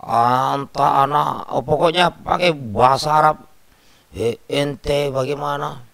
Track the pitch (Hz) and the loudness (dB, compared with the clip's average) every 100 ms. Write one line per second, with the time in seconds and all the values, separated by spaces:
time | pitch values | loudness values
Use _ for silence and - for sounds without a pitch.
0 | - 117 120 127 135 139 139 135 143 139 | -2 2 2 2 0 -2 -6 0 2 2
1 | 139 147 147 127 - 139 131 156 170 175 | 2 0 -2 -4 -6 -4 -2 0 0 2
2 | 175 - - - 175 147 117 107 123 131 | 0 0 -4 0 0 -2 -4 2 4 4
3 | 151 151 151 151 - - _ _ _ _ | 2 4 4 2 -8 -20 _ _ _ _
4 | _ - 113 113 - 135 143 139 147 143 | _ -4 -4 -4 -4 -2 -2 -4 -2 -2
5 | 143 131 131 143 147 143 147 135 - | 0 -2 -2 -4 -4 -4 -6 -10 -18